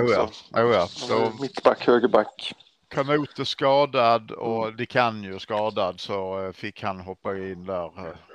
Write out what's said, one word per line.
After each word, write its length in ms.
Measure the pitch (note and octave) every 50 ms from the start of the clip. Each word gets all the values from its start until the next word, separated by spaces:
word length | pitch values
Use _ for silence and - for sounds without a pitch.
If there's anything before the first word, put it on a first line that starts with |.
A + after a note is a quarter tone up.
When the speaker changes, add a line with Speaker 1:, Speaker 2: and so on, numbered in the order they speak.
| A2+
Speaker 1:
oh 60 | G2
ja, 120 | G#2+ F#2 A2
Speaker 2:
också. 200 | G#2+ - - - - -
Speaker 1:
oh 200 | A2 A#2 A#2+ A2+
ja. 140 | G2 F2 G2 - -
Speaker 2:
Han 100 | B2 A#2+
var 160 | A#2 A2 A2+
ju 60 | A2+ G#2+
Speaker 1:
Så 60 | A#2+
Speaker 2:
mittback, 460 | C#3 B2+ - - - C3+ A#2 - - -
högerback. 680 | B2 A#2+ A2 - G#2 A2 G#2 - - - - - - - _ _ _ _ _ -
Speaker 1:
Kamute 580 | - D3 C#3 C#3 D3 D3+ D3 - - - F#3
skadad 840 | - - - D3 C3+ C3+ C#3+ C#3+ C#3 B2+ C3 A#2+ A#2 A#2 A2+ A2 A2
och 320 | A2+ - - A#2+ A2+ A2+ A2
Speaker 2:
Mm. 140 | A2 A2 A2+
Speaker 1:
Di 80 | A#2+
Canio 540 | - - B2+ B2 A#2 A2 G#2+ G2+ F#2+ F#2+ F#2+
skadad, 600 | - - A2+ G#2+ G#2+ A2 G#2 G#2+ G2 F2+ F#2 F#2
så, 440 | - - G#2 G2 F#2+ F#2+ F#2+ F#2+ F#2+
eh, 60 | F#2+
fick 320 | F2+ - - G#2 - - -
han 160 | G#2 F#2+ F#2+
hoppa 380 | F2 F#2 F#2+ - - G2+ G2 F#2+
in 280 | F#2+ F#2+ F#2+ F2 F2+
där, 420 | F#2+ F#2+ F2+ F2 D#2+ D#2 - F#2 D#2+
eh, 80 | E2 - - - -